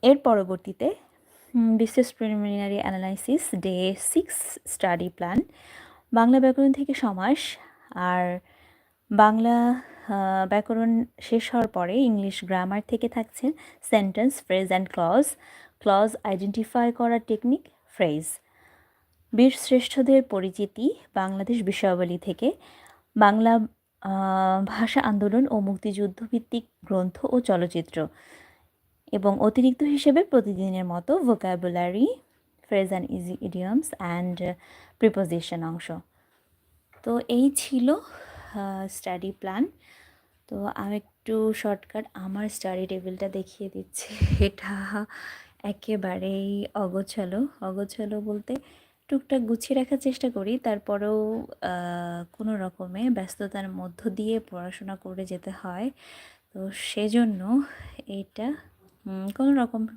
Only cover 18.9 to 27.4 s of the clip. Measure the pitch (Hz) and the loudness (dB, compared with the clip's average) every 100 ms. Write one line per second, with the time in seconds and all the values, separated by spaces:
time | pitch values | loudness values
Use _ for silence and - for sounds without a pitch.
18.9 | _ _ _ _ 226 262 - - 254 247 | _ _ _ _ 6 6 4 2 2 4
19.9 | - 254 269 269 202 190 185 202 - 254 | 0 6 6 6 -2 -4 -4 -6 0 -2
20.9 | 453 - - 190 196 196 240 190 196 196 | -2 -6 -4 -2 -2 -2 -2 0 0 2
21.9 | 180 180 175 202 170 247 403 - - - | 2 0 -4 -6 -2 -2 -2 -14 -20 -20
22.9 | - _ - 208 214 226 233 220 _ _ | -20 _ 6 6 8 6 4 2 _ _
23.9 | _ 196 190 190 190 190 190 196 - 226 | _ -6 -2 0 2 2 2 0 -2 0
24.9 | 277 - 208 208 226 277 214 196 196 214 | 2 2 2 2 2 2 0 0 -2 -4
25.9 | 196 202 185 226 233 233 240 233 _ - | -4 -4 -4 -6 -6 -4 -8 -8 _ -4
26.9 | 196 185 - - 247 | -2 -2 -4 0 0